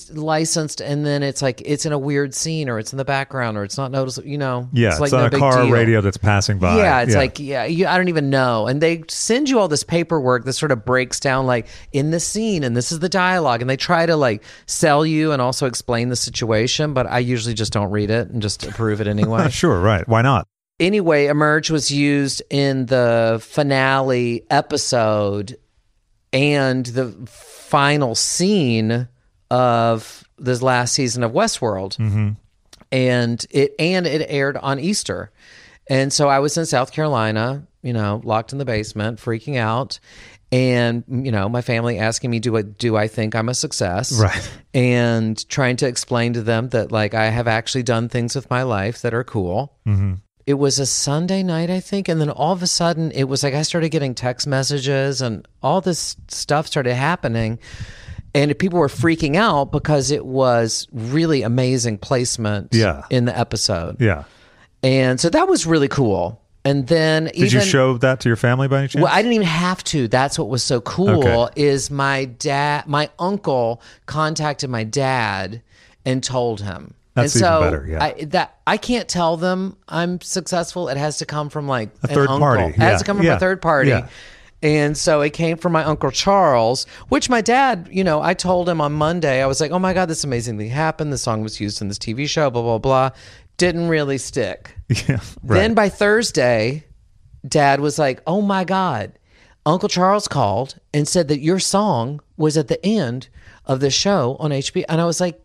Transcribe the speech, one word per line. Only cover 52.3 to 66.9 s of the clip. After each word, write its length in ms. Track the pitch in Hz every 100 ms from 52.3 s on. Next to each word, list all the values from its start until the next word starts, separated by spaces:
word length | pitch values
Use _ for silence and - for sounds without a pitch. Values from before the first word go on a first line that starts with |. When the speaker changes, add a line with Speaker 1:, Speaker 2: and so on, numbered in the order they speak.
Speaker 1:
all 220 | - 147
of 100 | 185
a 40 | 180
sudden, 440 | - 170 165 160
it 140 | - 135
was 180 | 135
like 100 | 143
I 80 | 135
started 280 | 156 175 160
getting 260 | 156 139 120
text 320 | 123 123 147
messages 760 | 135 127 143 131 139 139 135
and 260 | 127 101 - _
all 200 | 127 180
this 340 | 185 165 - - -
stuff 360 | - - 147 160
started 300 | 156 123 123
happening. 640 | 139 180 131 113 113 117 - - - - - - -
And 240 | 139 147 143
people 220 | 185 170
were 80 | 143
freaking 480 | - 156 160 160 156
out 360 | 220 151 139
because 380 | 151 127 151 127
it 160 | 147 -
was 640 | 131 131 120 113 - -
really 520 | 135 113 147 165 143
amazing 560 | 110 123 127 127 117 104
placement 720 | - 131 123 - 107 104 90
Speaker 2:
Yeah. 300 | 117 107 78 -
Speaker 1:
in 140 | 127 120
the 120 | 104
episode. 640 | 117 104 - 92 85 98
Speaker 2:
Yeah. 220 | 110 78 73 _ _ _ _ _
Speaker 1:
And 380 | 131 135 131 127
so 100 | 170
that 180 | 302 370
was 180 | 349 165
really 200 | 160 139
cool. 540 | - 123 92 87 110 _ _ 139
And 220 | 143
then 380 | 127